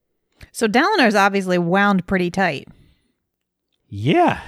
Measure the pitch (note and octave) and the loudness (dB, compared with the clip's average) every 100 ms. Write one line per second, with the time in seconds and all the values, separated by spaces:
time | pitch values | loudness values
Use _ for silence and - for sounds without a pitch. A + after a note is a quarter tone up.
0 | _ _ _ _ - - A3+ A#3 F4+ G#4 | _ _ _ _ -20 -6 0 2 2 2
1 | A#3 G3+ G3 G3 F#3 F3+ E3+ G3 G3+ F#3+ | 2 2 2 0 0 -2 0 0 2 0
2 | - F#3+ F3+ F#3+ F#3 C#3 - - _ _ | 0 -2 -2 -2 -4 -4 -12 -20 _ _
3 | _ _ _ _ _ _ _ _ _ G2+ | _ _ _ _ _ _ _ _ _ -6
4 | A#2 E4 E4 - | 0 2 2 0